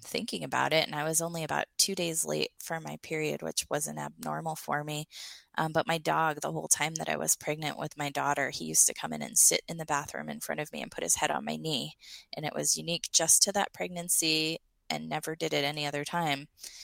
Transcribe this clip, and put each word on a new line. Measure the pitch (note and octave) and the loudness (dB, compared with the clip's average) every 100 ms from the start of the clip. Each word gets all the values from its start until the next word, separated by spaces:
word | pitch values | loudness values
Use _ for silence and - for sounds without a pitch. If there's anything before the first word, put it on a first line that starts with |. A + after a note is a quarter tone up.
thinking | - - A3 F#3+ | -6 -4 -2 -4
about | D3 C3 C3+ | -2 2 4
it, | D#3+ - | 4 2
and | D3+ | 0
I | |
was | D3+ D#3+ | 0 0
only | E3+ E3+ | 0 -4
about | D#3 D3 - - | -2 -2 -2 0
two | - F#3+ | 0 2
days | E3+ D#3+ D#3 | 0 0 0
late | D3+ - - | 0 0 -4
for | - E3 | -8 -6
my | D#3 D3+ | -6 -10
period, | - D#3 D3+ D3 | -6 -2 0 -2
which | D#3+ - - | -4 -4 -2
wasn't | D3 D3 D3 | -2 -2 -4
abnormal | D3 D#3+ D#3 D3+ D#3+ D#3 | -8 -6 -6 -4 -4 -8
for | - D3 | -2 -2
me. | D3+ D3+ D#3 - - - - - | -2 -4 -6 -12 -14 -16 -8 -2
Um, | D#3+ | 2
but | D#3+ - | 2 2
my | E3 | 0
dog, | D#3+ D#3 D#3+ D3 | 2 2 2 2
the | D3+ | -2
whole | D#3+ D#3 | -4 0
time | - D3+ D#3+ | 2 2 -2
that | D#3 | -2
I | D3 | 0
was | D#3+ - | 2 0
pregnant | - D3+ D3+ - | 0 -2 -4 -4
with | D3+ - | -8 -4
my | C#3+ | -4
daughter, | C#3 C3+ C#3+ C3 | 0 2 2 0
he | - D#3 | -2 2
used | D#3 - | 6 6
to | |
come | - D#3 | 4 -6
in | D#3 | -6
and | D3 - | 0 6
sit | - E3 - | 8 6 0
in | E3 | -8
the | D#3 | 0
bathroom | C#3+ D3 - D3+ | 0 0 -8 -8
in | D3 | -8
front | - D3+ | -6 -4
of | D3+ | -4
me | - | -6
and | - | -8
put | - | -6
his | - - | 0 2
head | D3+ | 2
on | C#3 D3 | 0 -2
my | D#3 | -4
knee. | D#3 C#3+ D3 - - - - | -2 -2 -4 -10 -16 -18 -14
And | - D3+ | -8 -6
it | - | -2
was | D3 - | 0 0
unique | D#3 E3+ - | 0 -4 0
just | - E3 - | 2 6 6
to | - | 6
that | G3 - | 4 0
pregnancy | - F3+ F3 F3 - E3 D#3 D#3 D#3+ - _ _ | -2 -6 -4 0 2 4 4 2 -2 -8 _ _
and | D3+ D#3+ | -6 -2
never | D#3 D#3+ D#3+ | -4 -4 -4
did | D#3+ | 0
it | D3+ C#3+ | 2 0
any | D3+ D3 | 0 -2
other | C#3+ D3 | -4 -2
time. | F3 D#3+ C#3 D3 _ - - | 0 0 0 -4 _ -16 -16